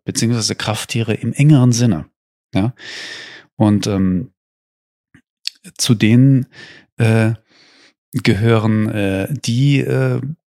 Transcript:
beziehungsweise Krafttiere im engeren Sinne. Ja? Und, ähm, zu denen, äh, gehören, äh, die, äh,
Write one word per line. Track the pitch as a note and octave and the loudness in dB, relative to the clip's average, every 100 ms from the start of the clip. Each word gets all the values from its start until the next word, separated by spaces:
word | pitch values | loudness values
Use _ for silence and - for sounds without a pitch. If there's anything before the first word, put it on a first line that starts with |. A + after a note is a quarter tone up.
beziehungsweise | - - A2+ A#2+ G#2 | -8 -4 -2 -2 -4
Krafttiere | A#2 - A2 - A#2 A2+ | -6 -6 -6 -6 -4 -4
im | G#2+ A#2 | -4 -4
engeren | - D3 C#3+ B2 | 2 4 6 4
Sinne. | A#2 A#2+ D#2+ - _ _ _ _ | 2 0 -2 -8 _ _ _ _
Ja? | F#2+ A2+ - - - - - - - _ - | -4 -4 -6 -18 -16 -16 -18 -20 -20 _ -2
Und, | G#2+ G#2 G#2+ | 0 2 0
ähm, | F#2+ F#2+ F2+ - _ _ _ _ _ _ _ _ _ _ _ - _ F#3 | -2 0 -2 -6 _ _ _ _ _ _ _ _ _ _ _ -16 _ -20
zu | - - | -8 -2
denen, | A2 A2 A#2+ C3+ C3 - - - - _ | 2 4 4 6 4 0 -14 -20 -20 _
äh, | - A2+ A2+ A2 A2+ _ _ _ _ _ _ _ B2 | -2 0 2 0 -4 _ _ _ _ _ _ _ -4
gehören, | - G2+ A#2 A2+ A2 A2 A2 | -2 0 2 2 2 0 -2
äh, | G#2+ G2 F#2+ - | -2 -4 -4 -4
die, | C3 - A#2+ C#3+ C3+ | -6 -4 0 2 0
äh, | C3 C3 C3 B2 C3 E3 | 0 -2 -2 -4 -6 -12